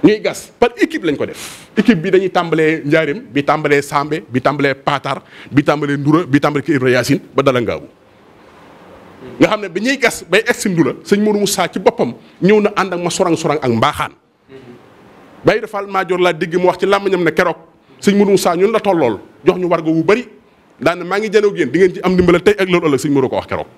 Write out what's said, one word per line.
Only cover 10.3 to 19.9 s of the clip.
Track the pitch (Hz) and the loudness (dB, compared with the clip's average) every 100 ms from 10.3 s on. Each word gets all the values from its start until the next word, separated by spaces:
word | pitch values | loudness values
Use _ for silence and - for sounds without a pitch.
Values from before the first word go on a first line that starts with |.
| 180 226 | 0 0
egg | |
si | 233 214 | -2 -2
Ndula, | 175 165 165 | 0 0 0
sëñ | - 202 | -2 0
Modou | 214 208 | 2 0
Moussa | 202 - 170 | 0 -2 -4
ci | - | 0
boppam | 196 - 240 226 - _ | 0 0 -4 -4 -18 _
ñëw | 175 214 | 2 4
na | 208 208 | 2 0
ànd | 190 | -4
ak | 180 | -2
ma | 170 | -4
sorang-sorang | - 185 165 160 143 | -2 0 0 0 -2
ak | 131 | 0
mbaaxaan. | 113 139 147 147 - _ _ _ 135 123 120 - - - - - - | 2 0 0 -8 -10 _ _ _ -20 -20 -20 -20 -20 -20 -20 -20 -2
Baye | 151 214 214 | 0 0 -4
Fall | 202 202 | -8 -4
Madior | 196 185 185 | -4 -2 0
laa | 180 | 0
dégg | 165 180 170 | 0 -2 0
mu | 180 | 0
wax | 165 | 0
ci | 190 | 0
làmmiñam | 196 196 190 | 0 0 0
ne | 165 | 0
keroog, | 156 180 160 - _ _ - | 0 -2 -2 -12 _ _ -4
sëñ | - 202 | 0 2
Modou | 202 | 4
Moussa | 196 196 170 | 4 2 0
ñun | 196 | 0
la | 220 | 0
tollool, | 208 175 127 98 - _ | 0 0 0 -2 -10 _
jox | - 180 | -2 0
ñu | 180 | 0
wargo | 170 160 | -2 0